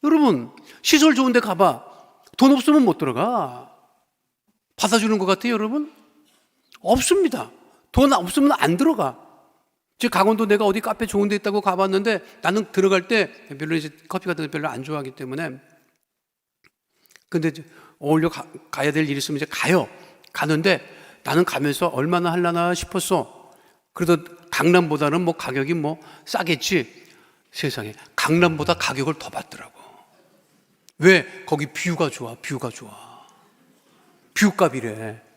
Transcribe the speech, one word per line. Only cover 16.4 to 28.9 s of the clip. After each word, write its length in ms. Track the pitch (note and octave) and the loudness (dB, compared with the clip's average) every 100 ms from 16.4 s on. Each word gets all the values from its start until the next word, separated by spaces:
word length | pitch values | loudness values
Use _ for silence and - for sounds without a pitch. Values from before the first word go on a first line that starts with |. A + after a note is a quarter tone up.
| _ _ _ _ _ _ _ _ _ | _ _ _ _ _ _ _ _ _
근데 200 | F3 D#3+ | -4 -4
이제 160 | D#3+ - - - _ | -6 -20 -20 -20 _
어울려 300 | C#3+ D#3+ E3 | 0 0 0
가, 180 | D3+ - - _ | -4 -16 -20 _
가야 220 | - C#3+ | -4 -2
될 120 | D3 D#3 | 0 -2
일이 80 | C#3 | -4
있으면 180 | - C#3+ | -6 -6
이제 100 | D3+ | -8
가요. 400 | - C#3 F3 A#2 - - _ _ | -6 0 0 0 -12 -20 _ _
가는데 480 | - D#3 D#3 F3 E3+ - - - - | -6 -2 0 2 0 -4 -20 -20 -16
나는 220 | - D3 | -2 0
가면서 420 | F3+ C3+ C#3+ C#3 F3 | 0 0 -2 -2 -2
얼마나 460 | B2+ D3 F3 F3 | -2 -2 0 0
할라나 420 | E3 F3 E3+ F3 | 0 0 0 -2
싶었어. 760 | F3 - F#3+ - F3+ A#2 - - _ _ _ _ | -2 -6 -8 -2 -2 -2 -14 -20 _ _ _ _
그래도 240 | - E3+ E3 - - - | -6 0 0 0 -20 -10
강남보다는 720 | - D#3+ F3+ E3+ D3+ D3 E3 | 0 4 4 2 0 0 0
뭐 120 | E3+ | -2
가격이 400 | E3 - C3 C#3 | -4 -6 -4 -2
뭐 240 | E3+ D3 D#3+ - - - | -2 -4 -8 -14 -20 -8
싸겠지. 760 | A3+ E3+ D#3 - F3+ A#2 - - _ _ _ _ | -6 -4 -4 0 -2 -2 -12 -20 _ _ _ _
세상에, 420 | - D3 B2 G#2+ G#2+ - - | -8 -6 -6 -12 -16 -12 -6
강남보다 580 | - E3 F3 D#3 D3 | 0 4 4 2 -2
가격을 440 | E3+ - | -2 -2